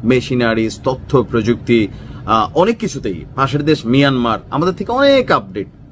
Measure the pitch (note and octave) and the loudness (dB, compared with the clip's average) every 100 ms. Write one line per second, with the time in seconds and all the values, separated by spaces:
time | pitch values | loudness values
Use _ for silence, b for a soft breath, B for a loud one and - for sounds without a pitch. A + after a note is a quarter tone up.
0 | A2+ B2 A#2 B2+ A#2+ A2+ A2 - C3+ C3 | 2 0 2 0 0 0 -2 -2 -4 -4
1 | - C3+ G#2+ A#2+ G#2+ A#2+ - A#2 G2+ B | 0 0 2 0 0 -2 2 2 2 B
2 | B B - A2 G#2 - G3 A#3 G#3+ C3+ | B B 0 0 2 2 2 0 -4 -6
3 | A#2 E2+ C#2+ - C3+ C#3+ D3 D3+ A2+ C3 | -6 -8 -10 -4 -2 0 0 0 2 2
4 | C#3 C3 A#2 G#2+ - C#3 F3 F3+ G3+ A#3+ | 4 2 -2 -4 -4 -2 -2 -2 -4 2
5 | C#4 C4+ - C#3 G2 - - - - | 4 4 4 0 0 -10 -10 -14 -20